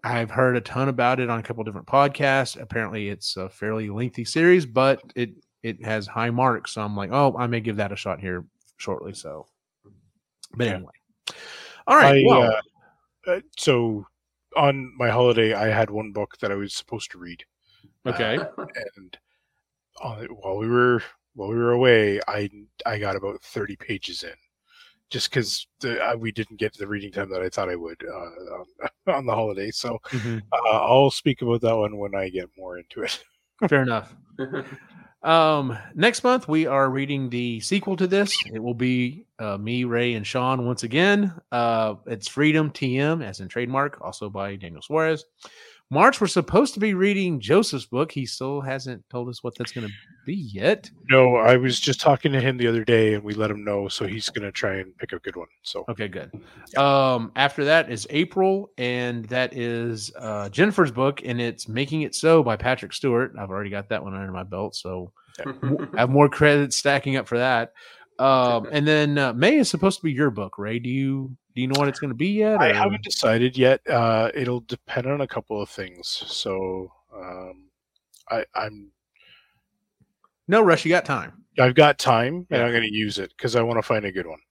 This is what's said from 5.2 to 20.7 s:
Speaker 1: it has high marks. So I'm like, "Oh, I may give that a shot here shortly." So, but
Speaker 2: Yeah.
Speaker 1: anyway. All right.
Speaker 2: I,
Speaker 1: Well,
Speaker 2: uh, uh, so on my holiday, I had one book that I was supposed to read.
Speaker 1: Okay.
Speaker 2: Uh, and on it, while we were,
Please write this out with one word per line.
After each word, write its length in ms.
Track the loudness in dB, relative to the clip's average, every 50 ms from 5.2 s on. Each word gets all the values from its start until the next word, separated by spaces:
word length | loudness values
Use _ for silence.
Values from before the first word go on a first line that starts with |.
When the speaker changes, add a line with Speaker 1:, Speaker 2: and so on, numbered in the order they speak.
| -6 -6 -8 _ _ _ _ _
Speaker 1:
it 200 | -10 -10 -10 -8 -6
has 200 | -4 -4 -4 -6
high 220 | -6 -4 -4 -2 -2
marks. 440 | 0 2 2 2 2 0 -4 -10
So 100 | -8 -8
I'm 120 | -6 -6 -6
like, 180 | -6 -6 -2 2
"Oh, 200 | 4 4 4 2 0
I 80 | -4
may 140 | -2 -2 -2
give 160 | -4 -4 -2
that 160 | -2 -4 -4
a 40 | -4
shot 240 | -8 -6 -6 -6 -6
here 240 | -6 -6 -6 -6 -8 _ _ _ _ _ _
shortly." 380 | _ -8 -8 -8 -8 -8 -12 -14
So, 320 | -14 -14 -14 -14 -14 -18 _ _ _ _ _ _ _ _ _ _ _ _ _ _ _ _ _ _ _ -20 _ -4
but 120 | -2 -2
Speaker 2:
Yeah. 80 | -2 -2
Speaker 1:
anyway. 180 | -4 -8 -14 _ _ _ _ _ _ _ -14 -14 -14 -18 -20 -18 -18 -20 -20 -20 -12 0
All 100 | 4 6
right. 260 | 8 8 8 8 8
Speaker 2:
I, 60 | 8 8
Speaker 1:
Well, 140 | 8 8 6 4 2 0 -4 _ _ _ _ _ _ _ _ _ _ _ _
Speaker 2:
uh, 40 | -2 -2
uh, 40 | -2 -4 _ _
so 500 | -2 2 2 2 4 2 -2 -4 -6 -8 _ _ _ _ _ _ _ _ _ 0
on 340 | 2 2 2 2 0 -6 -12 -6
my 140 | -2 0 0
holiday, 420 | 2 4 4 4 6 4 2 2
I 140 | 2 0 0
had 240 | 0 2 2 0 0
one 220 | -2 -8 -8 -6
book 260 | -6 -6 -8 -8 -8 _
that 120 | -6 -4
I 40 | -4
was 180 | -4 -6 -8
supposed 380 | -10 -12 -10 _ -12 -10 -10 -12
to 80 | -16 -18
read. 260 | -16 -18 -18 -18 -20 _ _ _ _ _ _ _ _ _ _ _ _
Speaker 1:
Okay. 320 | -6 -2 -2 -2 0 0 -2
Speaker 2:
Uh, 260 | -4 -6 -10 -12 -14 -12 -12 -12 -12 -12 _
and 220 | -20 -20 -20 -20 _ _ _ _ _ _ _ _ _ _ _ _ _ _ _ _ -14
on 200 | -12 -12 -12 -12 -14
it, 60 | -16
while 260 | -16 -12 -8 -6 -4
we 100 | -4 -2
were, 360 | 0